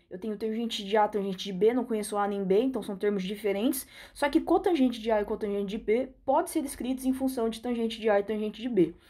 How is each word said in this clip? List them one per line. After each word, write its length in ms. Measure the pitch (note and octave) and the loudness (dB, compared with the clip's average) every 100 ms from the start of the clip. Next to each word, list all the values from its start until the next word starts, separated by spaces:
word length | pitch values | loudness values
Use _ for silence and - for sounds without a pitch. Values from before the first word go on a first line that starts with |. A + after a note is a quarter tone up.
| _ | _
eu 80 | F3+ | -10
tenho 180 | A3 G#3 | -8 -4
tangente 460 | A3 A3 A#3 A3 | -4 -2 -4 -6
de 120 | G3 G#3+ | 0 2
A, 120 | G#3 | 2
tangente 360 | G#3+ G3 F#3 | 0 -4 -6
de 80 | G3 | -6
B, 220 | F#3 G#3+ | 2 4
não 100 | B3 | 4
conheço 340 | A3+ A3 G#3 G#3 | 0 -4 -2 -2
A 100 | G3+ | 0
nem 160 | G3+ | -2
B, 160 | F#3+ F#3+ | 2 4
então 220 | C4 B3+ | 4 -2
são 120 | G3+ F#3+ | -6 -2
termos 280 | G#3 G3+ | 0 0
diferentes. 640 | F#3 G#3 G#3 G3 A#3+ C4 - - - | -4 -4 -2 0 0 -2 -8 -18 -20
Só 160 | - C#4+ | -4 0
que 100 | D#4 | 0
cotangente 600 | D#4+ E4+ F#4+ E4 B3+ A3+ | 2 2 4 4 2 2
de 80 | A3 | 0
A 120 | G#3+ | 0
e 40 | G3+ | 0
cotangente 400 | G#3+ G#3 G3+ G3+ | -4 -2 -2 -2
de 120 | G#3+ | -4
B 340 | - A3+ C4 - | 0 0 0 -6
pode 280 | - C#4+ F#4 | 0 2 2
ser 120 | E4 | -2
escritos 420 | C4+ - B3 C4 C4 | -4 -6 -4 -2 0
em 80 | |
função 360 | C4 C4+ C4 A3+ | 0 0 0 -2
de 100 | A3+ | -2
tangente 400 | B3 A#3 A3+ A3 | -4 -2 -2 -2
de 80 | G#3+ | 2
A 120 | G3+ | 2
e 40 | |
tangente 380 | G3+ G#3+ G#3+ G#3 | 2 -2 -4 -4
de 80 | B3 | -2
B. 240 | G#3+ D#3+ - _ | 4 2 2 _